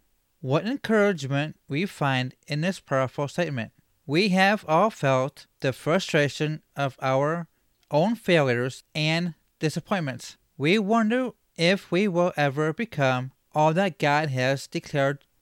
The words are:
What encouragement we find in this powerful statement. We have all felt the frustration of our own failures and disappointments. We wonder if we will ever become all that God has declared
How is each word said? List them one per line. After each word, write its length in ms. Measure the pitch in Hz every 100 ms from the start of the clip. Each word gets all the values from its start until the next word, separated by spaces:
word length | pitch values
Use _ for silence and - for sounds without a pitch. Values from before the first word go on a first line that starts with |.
| _ _ _ _
What 280 | 135 143 185
encouragement 880 | 285 - 226 202 180 135 139 156 - -
we 200 | 143 190
find 480 | - 143 131 127 - -
in 160 | 147
this 180 | 175 185
powerful 480 | - 135 131 - 143
statement. 440 | - 170 135 110 _ _ _ -
We 240 | 151 214
have 340 | 185 190 208 -
all 240 | 160 214
felt 560 | - 139 131 131 - - _
the 120 | 139
frustration 880 | 123 - 175 - 165 143 - 151 156 _ -
of 200 | 139 -
our 460 | 131 135 147 170 165 _ _ _ -
own 240 | 147 190
failures 720 | 226 - 170 139 120 127 - -
and 400 | 156 151 160 175 156 _ -
disappointments. 800 | 160 165 - 202 147 117 - - _ -
We 180 | 139 214
wonder 540 | 196 226 214 247 254 - _ -
if 340 | 170 196 -
we 160 | 175 214
will 240 | 170 175 165
ever 340 | 147 135 156
become 640 | 156 226 - 131 127 131 _ _
all 200 | 151 156
that 260 | 160 196 151
God 300 | 151 147 156
has 360 | 131 127 139 -
declared 600 | 170 - 147 139 139 _ _